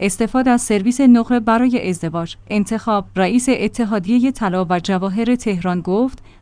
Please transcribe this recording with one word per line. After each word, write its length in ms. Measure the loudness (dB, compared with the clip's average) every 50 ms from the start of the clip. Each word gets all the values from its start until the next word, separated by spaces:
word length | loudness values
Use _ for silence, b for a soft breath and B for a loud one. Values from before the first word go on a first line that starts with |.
استفاده 500 | -4 -4 -2 -2 -2 0 0 0 2 2
از 120 | 2 2
سرویس 380 | 2 0 0 0 2 0 0 4
نقره 400 | 6 6 6 6 4 2 0 0
برای 500 | 2 2 2 2 2 2 0 0 -2 -4
ازدواج. 460 | -4 -4 -6 -6 -4 -6 -6 -8 -10 -16 -10 -4
انتخاب: 540 | -2 -2 0 -2 -4 -4 -2 0 -2 -2 -2 -4 -2
رئیس 300 | 0 0 2 2 2 2 2
اتحادیه 840 | 0 0 -2 -4 -2 -4 -4 -2 -2 -4 -2 0 2 2 2 0
طلا 360 | -2 -2 -4 -2 -2 -2 0 0
و 100 | -2 -2
جواهر 540 | 0 -2 -2 -2 -2 -2 -2 -2 0 0 0
تهران 460 | 0 -2 -4 -4 -2 -2 -4 -4 -4
گفت: 420 | -2 -2 0 0 0 -2 -4 -10 b b b b